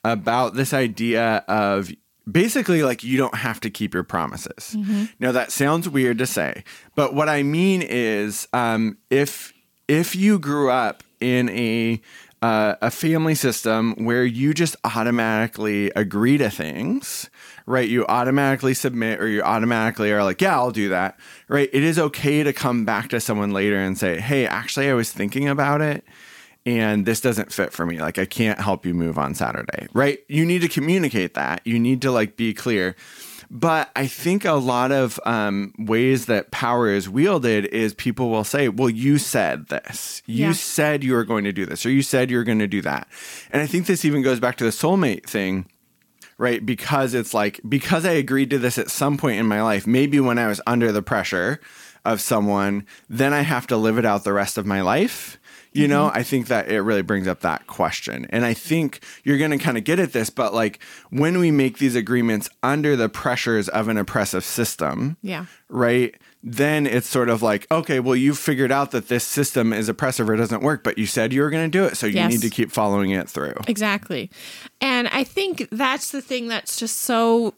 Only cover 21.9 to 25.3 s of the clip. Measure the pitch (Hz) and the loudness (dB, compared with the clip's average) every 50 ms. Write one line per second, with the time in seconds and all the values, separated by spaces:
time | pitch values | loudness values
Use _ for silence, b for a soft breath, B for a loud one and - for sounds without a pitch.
21.9 | 160 170 160 147 - - - 143 147 151 151 147 - - - 135 120 120 110 107 | 2 2 0 0 -2 -2 0 2 2 2 2 0 0 0 -2 0 0 0 0 0
22.9 | 110 101 117 - - 117 - - 110 104 101 101 101 98 98 104 104 98 95 92 | -2 -2 -2 -2 -4 -4 -2 -2 -2 0 0 0 0 2 2 2 2 2 0 -2
23.9 | 92 - 110 92 85 80 107 123 143 135 123 - - 101 113 - - - 139 139 | -2 -2 0 -2 -2 -2 -2 -2 0 0 0 0 -2 -4 -6 -6 -4 -2 0 2
24.9 | 131 120 113 - - - 104 101 | 2 2 0 -2 -4 -6 -6 -4